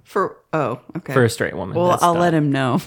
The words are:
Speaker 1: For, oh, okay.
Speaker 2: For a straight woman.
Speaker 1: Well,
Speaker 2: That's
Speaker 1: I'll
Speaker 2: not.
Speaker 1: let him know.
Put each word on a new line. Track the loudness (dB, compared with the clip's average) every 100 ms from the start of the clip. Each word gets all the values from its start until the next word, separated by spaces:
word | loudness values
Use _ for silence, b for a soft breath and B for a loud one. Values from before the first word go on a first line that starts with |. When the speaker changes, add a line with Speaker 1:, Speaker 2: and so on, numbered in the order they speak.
Speaker 1:
For, | _ -4 -4 -6 _
oh, | -4 -4 -6 -10 -14
okay. | -2
Speaker 2:
For | 2
a | 2
straight | 2 -4 -4
woman. | -6 -2
Speaker 1:
Well, | 0
Speaker 2:
That's | 2
Speaker 1:
I'll | 2 2
Speaker 2:
not. |
Speaker 1:
let | 2
him | 2 0
know. | 0 0 -2